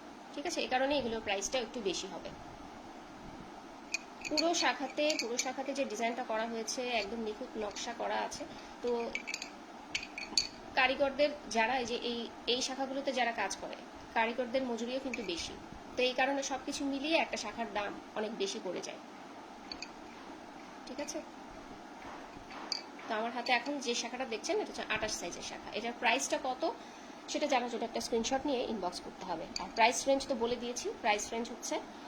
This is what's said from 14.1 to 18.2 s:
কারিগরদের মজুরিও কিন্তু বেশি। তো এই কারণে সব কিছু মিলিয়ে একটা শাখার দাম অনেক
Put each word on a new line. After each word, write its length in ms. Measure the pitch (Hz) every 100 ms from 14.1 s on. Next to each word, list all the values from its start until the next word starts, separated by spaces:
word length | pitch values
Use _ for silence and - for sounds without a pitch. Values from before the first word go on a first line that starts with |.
কারিগরদের 480 | 233 226 233 240 262
মজুরিও 380 | 254 226 233 262
কিন্তু 220 | 262 240
বেশি। 300 | 190 170 - - - - - -
তো 60 |
এই 100 | 254
কারণে 300 | 254 262 277
সব 160 | 269 262 -
কিছু 180 | 285
মিলিয়ে 340 | 277 277 302 320
একটা 180 | 233 220
শাখার 300 | 214 208 220
দাম 260 | 202 202 - -
অনেক 240 | 214